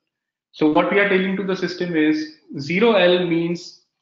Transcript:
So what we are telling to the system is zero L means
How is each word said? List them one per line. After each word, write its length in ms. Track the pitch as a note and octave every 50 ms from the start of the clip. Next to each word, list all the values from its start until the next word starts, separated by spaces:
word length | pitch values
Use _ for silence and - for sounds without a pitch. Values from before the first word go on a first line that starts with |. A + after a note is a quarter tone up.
| _ _ _ _ _ _ _ _ _ _
So 200 | _ - D#3 D3+
what 180 | D#3 E3+ F3+ F3+
we 80 | G3 G3+
are 100 | G3+ F#3+
telling 260 | F#3 F#3 F#3+ F#3+ F#3+
to 80 | G3 G3
the 100 | F#3+ F#3
system 400 | F3+ F#3 E3+ - - F3+ F3 E3
is 440 | D#3 D3+ D#3 D#3 D#3 - - - _ _ - B3 C#3+
zero 360 | C3+ C#3+ E3+ G3 A#3+ A#3 G#3+
L 320 | F#3 F3+ F3+ F3+ F3+ F3
means 560 | E3+ E3 E3+ E3+ E3+ F3 E3+ - - - _ _ _ _ _